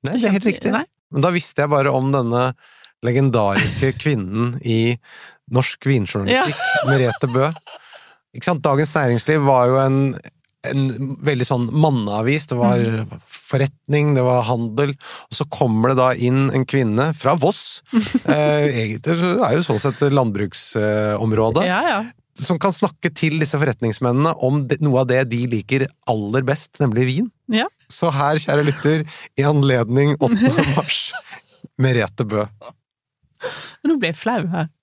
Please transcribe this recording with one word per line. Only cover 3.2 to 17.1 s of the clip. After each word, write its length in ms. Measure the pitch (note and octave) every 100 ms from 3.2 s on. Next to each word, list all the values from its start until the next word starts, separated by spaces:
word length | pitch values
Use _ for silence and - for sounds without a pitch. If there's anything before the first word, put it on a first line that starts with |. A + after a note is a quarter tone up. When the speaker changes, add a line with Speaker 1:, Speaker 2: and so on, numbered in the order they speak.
| C#3 A#2 G2+ G2 G#2 - C3+ B2+
Speaker 2:
<laughs> 60 |
Speaker 1:
kvinnen 560 | D3+ B2+ F#2 G#2+ A#2+ A#2+ A#2+
i 320 | A2+ A#2 A#2+ _ - - _ -
norsk 340 | B2 - - C#3
vinjournalistikk, 720 | C3 F#2+ G#2 G2 B3+ - C#3+
Speaker 2:
Ja. 260 | F#5 - B2+
<laughs> 40 |
Speaker 1:
Merete 400 | C#3 B2 A2+ C3+
Bø. 160 | B2 D3 D#3+ - - - - - _ _
Ikke 100 | A#2+ F3+
sant? 140 | D#3+
Dagens 260 | D3+ C#3 D#3
Næringsliv 520 | D#3+ C3 A#2 - D#3 C#3
var 220 | B2+ B2
jo 80 | C3
en, 200 | C3+ C3+ C#3 - - _ _ _
en 520 | - C#3 C3+ A#2 C3+ -
veldig 240 | C#3+ C3 B2
sånn 220 | B2 A#2+
manneavis. 760 | D3+ D#3 C3 G#2 G#2 A#2 D3+ D3
Det 60 | B2
var 200 | A2+ A#2+
Speaker 2:
Mhm. 380 | A#2 A2+ A2 - -
Speaker 1:
forretning, 840 | - - C3+ C3+ _ - D3 D3 C#3
det 80 |
var 180 | B2+ B2
handel. 540 | A2 A#2+ A#2 A2+ C#3+ C#3 - - -
Og 60 | -
så 60 | C#3+
kommer 460 | - C3+ A2 A#2+
det 60 | C3
da 100 | B2+
inn 360 | B2 B2 C3 C3+
en 140 | C3 B2+
kvinne 460 | C#3 A#2 G#2+ D#3